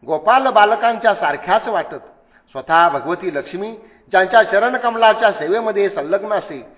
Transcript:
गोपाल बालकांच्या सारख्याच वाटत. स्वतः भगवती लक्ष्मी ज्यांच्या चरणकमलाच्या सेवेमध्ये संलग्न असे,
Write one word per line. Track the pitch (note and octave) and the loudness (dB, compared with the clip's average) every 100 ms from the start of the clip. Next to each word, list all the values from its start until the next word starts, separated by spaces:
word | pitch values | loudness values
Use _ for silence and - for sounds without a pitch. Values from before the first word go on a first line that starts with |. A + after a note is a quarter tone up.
| B2 | -8
गोपाल | D#3 G#3 B3+ C4 | -4 2 2 2
बालकांच्या | A3+ G#3 A3 A#3 A3+ A3+ | 4 4 2 -2 0 -2
सारख्याच | G3 D#3+ - - G#3+ A#3 | 0 -2 -4 0 -2 0
वाटत. | F#3+ D3 C#3+ - _ _ _ _ | -4 -6 -10 -18 _ _ _ _
स्वतः | C3+ C3 E3 E3+ | -12 0 4 4
भगवती | D3 C#3 F3 F#3 | 2 -6 -6 -6
लक्ष्मी | D3 - F3+ G#3+ A3 - _ _ | -6 -8 -10 -10 -12 -20 _ _
ज्यांच्या | F#3 F#3+ A3+ | 0 4 4
चरणकमलाच्या | G#3 G3 A#3 B3+ B3 A3+ A3+ G#3 A3 | 4 2 0 0 -2 2 4 4 2
सेवेमध्ये | G3 D3+ A3 A3 G3+ G3 | 0 -2 -2 -2 -2 -2
संलग्न | F3 D3 G3 G#3+ | -2 -2 -2 -2
असे, | G3+ - C#3 B2 | -6 -6 -12 -16